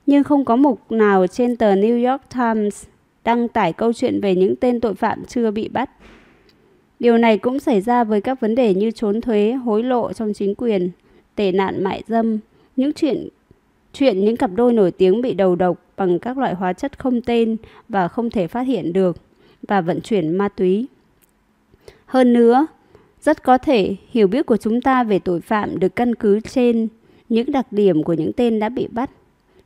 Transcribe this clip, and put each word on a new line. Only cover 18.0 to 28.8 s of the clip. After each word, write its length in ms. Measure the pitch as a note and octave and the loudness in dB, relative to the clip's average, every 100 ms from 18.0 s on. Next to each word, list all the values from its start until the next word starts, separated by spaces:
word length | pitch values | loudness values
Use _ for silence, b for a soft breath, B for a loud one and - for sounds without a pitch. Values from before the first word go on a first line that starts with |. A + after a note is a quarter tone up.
| E3+ | -2
không 220 | - A#3 | -4 -4
thể 160 | A3 E3 | -2 -4
phát 160 | A#3+ | -4
hiện 300 | C4 A3 D#3 | -4 -4 -2
được, 240 | F#3 F#3 E3 _ b b b - | 0 0 -2 _ b b b -2
và 120 | G3+ | -2
vận 200 | E3 D#3+ | -2 -6
chuyển 360 | - G#3 D#3 F#3 | -2 -2 -2 -2
ma 120 | G3+ | -2
túy. 380 | - F#3 G3+ C4 _ _ _ _ _ _ _ _ b b b b | -2 0 0 -4 _ _ _ _ _ _ _ _ b b b b
Hơn 260 | C4 B3 | 2 4
nữa, 340 | A#3+ A#3 B3+ D#4+ _ b b b b | 6 6 4 0 _ b b b b
rất 200 | D4 D#4 | -2 0
có 160 | - B3+ | 2 2
thể 380 | D#4 A#3 F#3 G3 _ | 4 2 0 -4 _
hiểu 160 | A#3 F#3+ | 2 2
biết 200 | B3 - | 2 0
của 100 | G#3+ | 0
chúng 240 | G#3+ A#3+ | 0 -2
ta 240 | C4+ B3+ | 0 0
về 140 | A3 F#3 | 0 -2
tội 220 | F#3 E3+ | 0 -4
phạm 380 | - G#3+ G3+ F3 | -2 -4 -2 -2
được 180 | F#3 - | -2 0
căn 180 | A#3+ | -2
cứ 260 | A3 G#3 G#3 | 0 2 0
trên 480 | - C4 A#3+ A#3 A3 b b b b | 0 0 2 2 -2 b b b b
những 240 | A3+ B3+ | -2 0
đặc 140 | C#4 - | -4 -2
điểm 300 | G#3 G3 D#3 | 2 2 2
của 100 | D3+ | 0
những 200 | D#3+ D#3 | -2 -2
tên 260 | A#3 A#3+ A3 | 0 0 0
đã 100 | G#3+ | -2
bị 180 | B3+ | -4